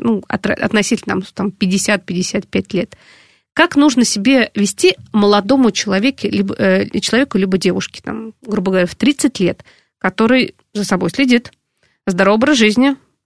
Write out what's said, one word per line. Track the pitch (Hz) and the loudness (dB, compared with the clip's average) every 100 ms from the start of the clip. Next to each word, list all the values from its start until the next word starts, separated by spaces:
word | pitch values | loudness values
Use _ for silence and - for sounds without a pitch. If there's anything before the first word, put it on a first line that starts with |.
ну, | 233 208 - | -2 -2 -4
отра-, | 208 - - | -6 -4 -4
относительно, | - 214 196 233 208 185 | -2 -2 -2 -4 -4 -6
там, | 190 | -6
там, | - 196 | -6 -6
пятьдесят, | - 190 190 - 202 | -2 -2 0 0 -2
пятьдесят | - 180 180 202 - | -4 -6 -4 -6 -4
пять | 190 - | -6 -4
лет. | 180 214 - _ _ _ _ _ | -4 -6 -10 _ _ _ _ _
Как | - 339 285 | 0 2 4
нужно | 294 247 | 4 4
себе | 226 208 214 269 - 208 | 0 0 2 2 0 -2
вести | 202 - 370 - - | -4 0 0 0 -4
молодому | 214 208 208 202 269 233 | 0 2 2 2 2 2
человеку, | - 202 190 262 - 202 | 0 -2 -2 -2 -2 -2
либо, | 202 196 - | -2 -2 0
э, | 196 190 - 208 | 0 0 -2 -4
человеку, | - 233 277 190 | 0 0 0 0
либо | 190 185 | 0 0
девушке, | 185 185 - - | 0 -2 -6 -10
там, | - 220 226 - | -10 -10 -12 -14
грубо | 220 202 185 | -8 -4 0
говоря, | 190 180 | 0 -2
в | - | 0
тридцать | 240 285 262 - | 0 2 -2 0
лет, | 175 - - _ _ _ | -2 -4 -14 _ _ _
который | 185 - 226 262 - - _ | -4 0 2 2 0 -6 _
за | 208 | -8
собой | 190 180 175 | -2 -2 -2
следит, | - 262 240 - _ _ _ _ _ - | 0 2 2 0 _ _ _ _ _ -4
здоровый | 175 190 220 | 0 2 4
образ | 269 269 | 2 4
жизни, | 214 220 269 269 _ _ | 2 2 0 0 _ _